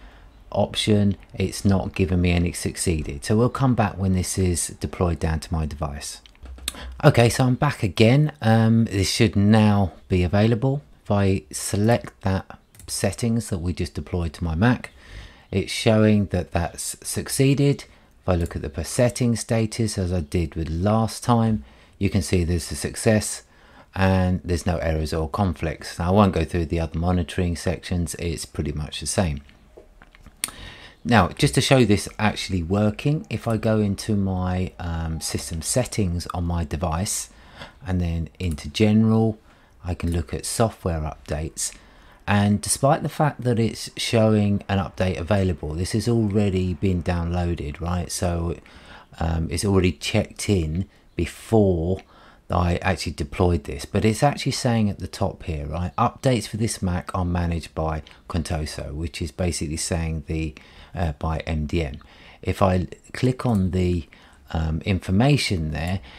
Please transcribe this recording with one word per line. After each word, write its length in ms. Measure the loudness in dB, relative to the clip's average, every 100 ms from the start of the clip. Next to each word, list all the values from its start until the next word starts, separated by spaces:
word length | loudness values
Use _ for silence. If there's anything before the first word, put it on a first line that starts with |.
| -20 -20 -20 -20 -6
option, 640 | -2 -2 0 2 4 2 0 -6
it's 320 | -4 -4 0 2
not 300 | 2 0 -2
giving 260 | 0 2
me 100 | 4
any 200 | 2 0
succeeded. 760 | -2 -6 -4 -2 -2 -4 -6 0
So 100 | 2
we'll 140 | 2
come 260 | 2 2 2
back 220 | 0 0
when 160 | 0
this 240 | 0 0 0
is 300 | 0 0 -4 -6
deployed 400 | -6 0 0 0
down 200 | -2 -2
to 120 | -4
my 120 | -4 -4
device. 560 | -4 -4 -4 -8 -14 -20 -20 -18 -14 -12 -12 -12 2
Okay, 240 | 4 6 4
so 180 | 4 2
I'm 100 | 2
back 260 | 0 0
again. 520 | -2 4 6 6 2 0
Um, 440 | 4 4 6 4 2
this 240 | 0 0
should 260 | 2 2 4
now 580 | 6 6 6 4 2 -4 -2
be 140 | 0
available. 600 | 2 2 2 2 0 -2 -6 -12
If 80 | -2
I 320 | 2 2 0 -4
select 720 | -10 -4 0 2 2 -2 -6
that 380 | -2 -2 -4 -16 _ -20 -12
settings 600 | -4 -4 -2 -2 -2 -2
that 100 | -4
we 140 | -4
just 200 | -4 -6
deployed 400 | -8 -6 -4 -4
to 100 | -4
my 100 | -4
Mac, 380 | 2 2 2 -4 -20 -20 -20 -20 -20 _
it's 220 | -4 -2
showing 560 | 0 4 6 6 4 2
that 240 | -2 -2
that's 460 | -4 -4 -6 -10 -10
succeeded. 840 | -8 -8 -4 2 2 4 2 0 -6 -20 _ _
If 80 | -2
I 60 | 0
look 200 | 0 -4
at 60 |
the 80 | -8
per 140 | -8
setting 520 | -4 0 2 2 0 0
status, 640 | 0 0 0 -2 -2 -2
as 160 | -2
I 60 | -2
did 360 | 0 -2 -2 -4
with 140 | -4
last 540 | 0 2 2 0 -2
time, 400 | 0 2 2 0 -4 -20 -20 -4
you 120 | 0
can 120 | 0
see 220 | 0 0
there's 280 | 2 0 -2
a 40 | -6
success 680 | -6 -2 2 2 2 -6 -14 _ -20 -20 -10 0
and 460 | 2 4 2 0
there's 240 | -2 -2 0
no 100 | -2
errors 360 | 0 -2 -2
or 140 | -2 -2
conflicts. 720 | -2 -2 -2 -4 -6 -10 -4
Now, 120 | 2
I 20 |
won't 220 | 4 4
go 100 | 4
through 220 | 0 -2 -2
the 140 | -2
other 200 | -2 -2
monitoring 560 | 0 0 0 -2 -2 -2
sections, 580 | -4 -4 -4 -2 -2 -4
it's 300 | -6 -6 -6
pretty 260 | -6 -4
much 280 | -6 -8 -8
the 80 | -4
same. 340 | 0 0 -2 -10 -20 -20 -20 -20 -20 -20 -20 -20 -12 -12 -12 -18 -18 -20 -8 2
Now, 240 | 4 4
just 260 | 2 0 2
to 60 |
show 240 | 4 6 6
this 240 | 4 0 -2
actually 440 | -2 -2 -4 -4
working, 640 | 0 2 2 0 -2 -2 -4
if 180 | -6 -2
I 80 | -2
go 240 | 2 2
into 380 | 2 -2 -2 0
my, 560 | 0 0 0 -2 -2 -6
um, 440 | -6 -4 -4 -6
system 400 | -6 -6 -6 -6
settings 640 | -2 -2 0 -2 -2 -2 -6
on 100 | -4
my 220 | -2 -2 -2
device 640 | -4 -2 -2 -4 -6 -8 -16 -20 -20 -20 -12 -4
and 160 | -2
then 260 | 0 -2 -6 -6
into 280 | -6 -6 -6
general, 720 | 2 4 6 4 4 2 -2 -12 -20 _ _ -8
I 80 |
can 180 | -4 -2
look 220 | -2 -4
at 120 | -6 -6
software 540 | 0 0 0 -4 -4
updates. 720 | -4 -8 -6 -6 -6 -6 -8 -10 -20 -20 -20 -10 0
And 320 | 2 4 2
despite 440 | 0 2 2 2
the 60 | 0
fact 320 | 0 0 0
that 140 | 0 2
it's 320 | 0 -2 -10 -8
showing 680 | 0 4 4 4 4 0 0
an 120 | -2
update 380 | -2 -2 -2 -2
available, 580 | 0 2 2 0 -4 -4
this 180 | -2
has 160 | -2 0
already 640 | 2 2 2 2 2 0
been 280 | 0 0 0
downloaded, 800 | 0 -2 -2 -2 -2 -2 -6 -6
right? 320 | -4 -2 -4
So, 460 | -2 -2 0 -4 -6 -12 -20 -20 -20 -16 -4
um, 300 | -2 0 -2
it's 140 | -2
already 300 | 2 4 4
checked 560 | 0 -2 -2 -2 -4 0
in 400 | 0 0 -2 -6 _ _ -6
before 840 | -6 -8 2 4 4 4 0 -2 -6 -20 -20 -20 -4
I 280 | 0 2 0
actually 340 | -2 -2 -4
deployed 520 | -6 -6 0 2 2 -2
this, 180 | -10
but 220 | -4 0 2
it's 180 | 2
actually 300 | 0 0 -4
saying 360 | -2 0 2 0
at 100 | -2
the 80 | -8
top 360 | -4 -4 -4
here, 240 | -8 -6 -6
right, 260 | -4 -4 -2
updates 500 | -2 0 0 0 -2
for 100 | -2
this 240 | -2 -2
Mac 300 | -2 -2 -4
are 120 | -4 -2
managed 500 | 0 0 -2 -6 -6
by 280 | -4 -4 -8 -18 -6
Contoso, 640 | -4 -2 -4 -6 -8 -10
which 280 | -8 -8 -6
is 100 | -8
basically 440 | -4 -4 -2 -4 -6
saying 480 | -4 -4 -2 -6 -6
the, 280 | -6 -6 -8 -20 -20 -12 -4
uh, 160 | -4 -4
by 200 | -4 -4
M 260 | -4 -4 -2
D 180 | -2
M. 160 | -4 -8 -18 -20 -20 -8
If 200 | -6 2
I 260 | 2 2 0 -8 -16
click 340 | -2 -2 0 0
on 260 | 2 2
the, 360 | 2 2 0 -4 -14 -20 -20 -6
um, 280 | -2 -2 -2 0
information 840 | -2 2 2 4 4 2 -2 -2
there, 280 | -4 -4 -4 -8